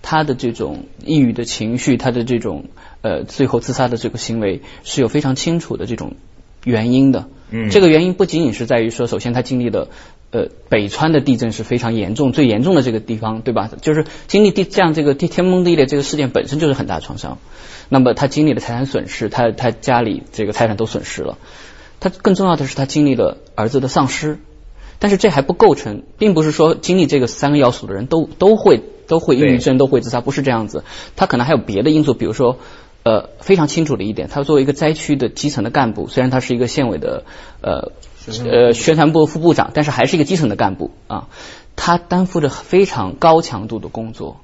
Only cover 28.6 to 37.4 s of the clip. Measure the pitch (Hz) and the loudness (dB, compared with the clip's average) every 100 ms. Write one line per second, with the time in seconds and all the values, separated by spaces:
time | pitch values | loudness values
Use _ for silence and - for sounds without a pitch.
28.6 | 208 123 - - - 165 165 131 147 127 | 6 4 2 -20 -2 -2 2 2 4 2
29.6 | 143 131 135 131 120 123 127 139 139 117 | 2 2 4 2 0 -4 -4 -2 0 -2
30.6 | 104 73 - - - - 185 120 127 147 | -4 -8 -12 -18 -18 -2 0 0 0 0
31.6 | - 104 123 156 147 120 98 110 123 127 | 0 0 2 2 2 0 -2 0 0 0
32.6 | - - - _ - 110 - - - 190 | -10 -20 -20 _ 0 0 -2 -16 2 2
33.6 | 147 - 156 120 101 101 78 143 143 147 | 2 0 -2 -2 -4 -6 -6 -6 2 2
34.6 | 135 139 156 156 - 139 120 - 147 143 | 2 0 0 -2 -2 -2 -2 -2 -4 -4
35.6 | 107 151 123 104 80 - 127 131 - 120 | -2 0 0 -2 -6 -2 0 0 -2 -2
36.6 | 123 - 123 90 - - - - | -2 -2 -2 -2 -6 -8 -10 -20